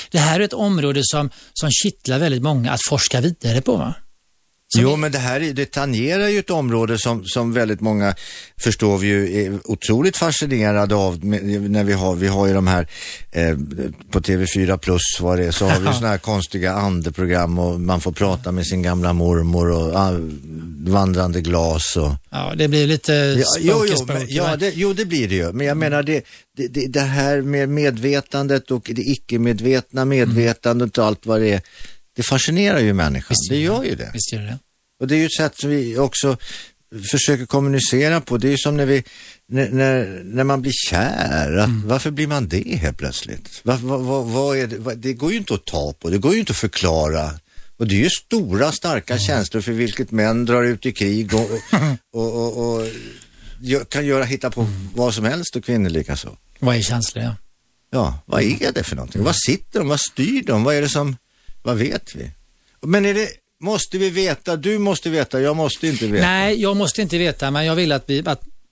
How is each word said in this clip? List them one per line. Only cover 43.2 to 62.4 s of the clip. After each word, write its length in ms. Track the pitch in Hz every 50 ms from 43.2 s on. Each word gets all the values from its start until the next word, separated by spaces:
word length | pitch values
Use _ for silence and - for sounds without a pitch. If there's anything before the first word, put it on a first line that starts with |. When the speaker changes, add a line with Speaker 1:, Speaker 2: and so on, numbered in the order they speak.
| - - - - - - - -
Speaker 2:
Vad, 180 | - 117 127 117
vad, 200 | 120 127 139 131
vad, 260 | 127 127 135 135 120
vad 320 | 117 113 131 139 143 139 135
är 80 | 127
det? 120 | 110 113 101
Vad, 200 | 110 131 110 117
det 140 | 110 131
går 180 | 127 120 143 165
ju 40 | 220 233
inte 160 | 196 - 110
att 100 | 92 -
ta 280 | - - 80 73 73
på. 180 | 71 - - 82
Det 80 | 92 101
går 140 | 110 117 110
ju 40 | 113
inte 100 | 104 -
att 40 | 98
förklara. 760 | - - 101 - - 90 87 80 80 76 76 80 78 76 76 76 78 - _ _ - - - -
Och 100 | - 117
det 80 | 104 98
är 40 | 98 135
ju 60 | 185
stora, 640 | - - - _ 233 226 170 101 92 104 139 156
starka 420 | - - - 170 151 107 - - 123
Speaker 1:
Mm. 100 | 107 101
Speaker 2:
känslor 340 | - 147 117 98 - - 113
för 120 | 101 120
vilket 380 | 113 113 120 107 - 143 123 -
män 340 | 113 110 107 110 113 117 120
drar 180 | 113 120 123
ut 240 | 120 120 120 104 -
i 60 | 131
krig 420 | 101 - 104 98 104 110 110 98 110
och, 60 | 107
Speaker 1:
<laughs> 100 | 95 - 113 110 - - 214 185 156 151 131 - - _
Speaker 2:
och, 220 | - 113 113 113 113
och, 220 | 117 117 117 110
och, 180 | 120 117 117 113
och 100 | 113 110 113 110 120 117 113 117 - - - - - - - - -
gö-, 240 | 127 123 135 139 117
kan 220 | - - 143 147
göra, 180 | 143 135 135 127
hitta 260 | 117 131 113 - 123
på 100 | - 120
Speaker 1:
Mm. 280 | 113 107 98 92 98 95 98
Speaker 2:
vad 200 | 117 123 123 104
som 100 | 117 107
helst 320 | 117 147 175 170 - -
och 80 | 123 -
kvinnor 260 | - 120 113 98 90
likaså. 460 | 80 80 76 - 71 - - - - - _ _ - -
Speaker 1:
Vad 180 | 139 127 120
är 40 | 113
känslor, 420 | 101 - 120 120 110 - - 113 113
ja? 120 | 120 110 - - - _ _ _ _ _ _ _ _
Speaker 2:
Ja, 280 | 127 127 101 69 65 71 -
vad 160 | - - -
Speaker 1:
Mm. 160 | - 110 - 107
Speaker 2:
är 120 | - -
det 100 | - - -
för 120 | - -
någonting? 220 | 64 62 - - 95
Speaker 1:
Mm. 40 | 107
Speaker 2:
Vad 100 | 156 165 - -
sitter 320 | - 151 202 - - - 214
de? 100 | 160 139
Vad 120 | 147 147
styr 420 | - - - 139 135 196 269 269 190
de? 180 | 147 117 107 113
Vad 100 | 143 151
är 60 | 147
det 60 | 147 139
som, 280 | - 147 147 143 127 - _ _ _ _ _ - - -
vad 140 | - 123 120 104
vet 360 | 120 - - - - - -
vi? 160 | - 62 - - -